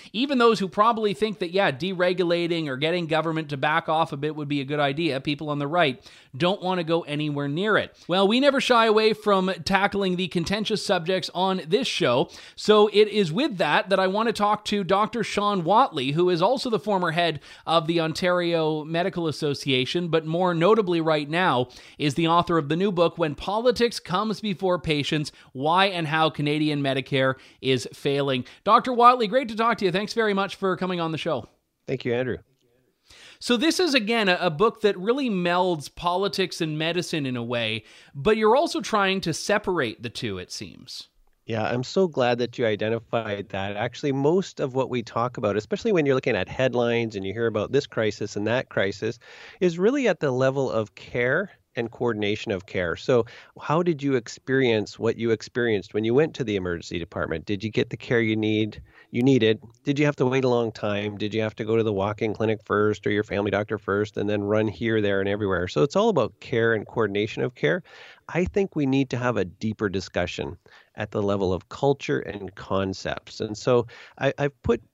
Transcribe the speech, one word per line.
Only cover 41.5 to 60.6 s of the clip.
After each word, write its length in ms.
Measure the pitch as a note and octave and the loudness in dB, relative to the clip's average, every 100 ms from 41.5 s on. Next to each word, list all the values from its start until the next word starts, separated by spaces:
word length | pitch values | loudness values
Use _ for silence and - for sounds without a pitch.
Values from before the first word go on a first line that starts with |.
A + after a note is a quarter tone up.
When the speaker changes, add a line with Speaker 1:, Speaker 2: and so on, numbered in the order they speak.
| A2 | -2
Speaker 2:
I'm 220 | G#2+ B2 | -2 -2
so 240 | B2+ - F#3 | -2 0 0
glad 300 | C#3+ B2 A#2+ | 2 2 2
that 200 | A#2 - | -2 -2
you 80 | A2+ | -2
identified 840 | G2+ G#2+ A2+ A#2 A#2+ A2 G2+ F#2 | 0 -2 -4 -4 -4 -4 -6 -6
that. 260 | G2 G2 G2+ | -6 -6 -4
Actually, 340 | A#2+ - D3 | -6 -4 -4
most 480 | C3+ C#3 F#3 F3+ - | 0 2 2 -2 -6
of 160 | D3 | -4
what 160 | B2+ B2+ | -2 -2
we 120 | B2+ | -4
talk 340 | G#2+ A#2 B2+ B2 | -4 -2 -4 -2
about, 200 | G#2+ G2+ | -2 -2
especially 360 | - G3+ A#3 | -2 -4 0
when 120 | F#3 | 2
you're 120 | C#3+ C3 | 2 2
looking 180 | C3 | 2
at 140 | G#2 F#2+ | -2 -2
headlines 640 | - C3 A#2+ A#2+ A#2 A2+ | 0 0 2 0 0 -2
and 100 | G#2+ | -4
you 80 | F#2+ | -6
hear 140 | G#2 A#2 | -2 -2
about 240 | G#2+ G2+ | 0 0
this 160 | B2+ - | -2 -2
crisis 480 | - A2 - G#2 | -2 -2 -2 -6
and 140 | G#2 G#2+ | -4 -2
that 200 | A#2+ - | -2 -2
crisis, 520 | - G2 G2 A2 - - - - - | -2 -2 -2 -6 -6 -16 -20 -16 -2
is 180 | F3+ E3+ | -2 2
really 300 | G3 C#4+ A#3+ | 0 2 0
at 100 | F3 | 0
the 140 | D3 | 0
level 360 | B2+ C3 C3+ C3 | 2 2 2 0
of 280 | A2 G#2 - | -2 -4 -8
care 560 | - B2+ B2 D3+ G#3+ _ _ - | -8 -2 0 0 -4 _ _ -6
and 140 | A#2 | -6
coordination 580 | - A#2+ G#2+ G#2 G#2+ - | -2 -2 0 -2 -2 -4
of 160 | F#2+ - | -6 -4
care. 300 | G2+ F2 D#2+ | -4 -2 -4
So 300 | - B2 A2+ - - - | 2 2 2 -6 -20 -12
how 220 | - D#3 | -2 0
did 200 | F3 D3 | 0 -2
you 140 | C#3+ C3 | 0 -2
experience 800 | A#2 - - C3+ B2+ A2 G2+ - | -4 -12 -2 2 4 2 -2 -2
what 200 | A2 G#2+ | -2 0
you 120 | A#2 | 0
experienced 640 | A2 - B2 A#2+ G#2 - | -2 -2 -2 0 0 -2
when 100 | G#2+ | -2
you 100 | A2 | 2
went 200 | B2 D#3+ | 2 2
to 80 | - | -2
the 140 | A#2 G2+ | -4 -2
emergency 420 | F#2 E2+ - F2 | -2 -6 -6 -8
department? 460 | E2+ F#2+ D#2+ D#2+ | -6 -6 -4 -4
Did 180 | E2 G2+ | -4 -4
you 80 | A2 | -2
get 200 | B2 B2 | -2 -2
the 80 | - | -4
care 240 | - A#2+ | 0 0
you 120 | A2+ | 2
need, 480 | A2 G#2+ G#2+ G#2+ - - - - | 0 2 0 0 -6 -20 -20 -8
you 120 | A#2+ | 0
needed? 400 | B2+ B2+ A2 G#2+ - - | 4 6 4 2 -4 -10
Did 160 | - C#3+ | -4 0
you 60 | D3 | 0
have 100 | C#3+ | 2
to 100 | B2+ | 0
wait 160 | C3 | 2
a 60 | B2+ | 2
long 240 | A#2+ | 2